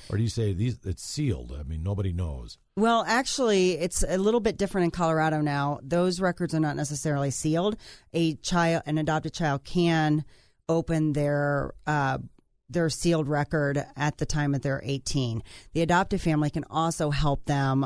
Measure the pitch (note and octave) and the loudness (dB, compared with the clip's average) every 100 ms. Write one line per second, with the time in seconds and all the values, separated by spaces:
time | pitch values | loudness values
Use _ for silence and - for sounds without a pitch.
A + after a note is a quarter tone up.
0 | - G#2 A2+ - G#2+ F2+ B2 A#2 F#2 D#2+ | -4 0 0 0 -2 0 -2 -2 -6 -8
1 | - - D3 D#2 A#1+ C2+ C#2 D#2 F2 G2+ | -8 -4 -2 -2 -6 -10 -8 -6 -4 -2
2 | F#2+ F2 E2+ C2+ A1+ - _ - A3+ A#3 | -2 -2 -4 -6 -12 -18 _ 0 2 2
3 | F3+ A#3 C4 - A#3+ G3+ F#3 D#3 F3 - | 2 0 0 0 2 4 2 2 -2 0
4 | C#3+ F3+ G3+ A#3+ G#3+ E3+ G3 G3 E3+ E3+ | 2 2 2 2 0 -2 -2 0 0 2
5 | E3 D#3+ D#3 D#3 D3 C#3+ C#3+ C#3+ C3+ E3+ | 2 2 2 2 0 0 -2 -4 -2 0
6 | F#3 F3+ F#3 F3 E3+ D#3+ D#3 C#3+ C#3+ D3 | 2 2 0 0 -2 0 0 0 -4 -4
7 | D#3 C#3+ C#3 - D#3 D#3+ G3+ G#3 - - | -2 0 0 -2 0 2 0 -2 -10 -20
8 | _ E3 E3 C#3+ - F3+ E3 E3 - D#3 | _ -2 -2 -2 0 2 4 2 0 -2
9 | D3+ D#3 D#3 - D#3+ C#3 - F3+ E3+ E3 | 0 -2 -4 -2 0 -2 -2 2 4 4
10 | D#3 D3+ - - _ _ - E3 D#3+ D#3+ | 4 2 -2 -14 _ _ -2 -2 0 0
11 | D#3 D3 D3 D3 C#3+ C#3+ C3+ - - D3+ | 0 0 0 0 0 0 -2 -6 -2 0
12 | C3+ C3 A#2+ - _ _ - F3 E3 - | 0 -2 -6 -18 _ _ -6 -2 0 0
13 | E3+ E3 C#3+ D3+ D3 D#3+ C#3+ C#3 - - | 2 2 2 0 0 0 0 -2 -4 -4
14 | D3 - D3+ D3+ C#3+ C#3 C#3+ C3+ C3 C#3 | -4 -2 -2 0 0 0 -2 -4 -4 -6
15 | - C#3+ B2 A2+ - - - D#3 E3 F3 | -2 -2 0 -4 -8 -18 -6 -2 2 2
16 | G3 F#3+ E3 D3+ D3+ E3 - D3+ E3 - | 2 0 2 2 0 -2 -4 -2 0 0
17 | D3+ C#3+ D3 C#3 - C#3+ C3+ C3+ | -2 2 2 0 0 0 2 2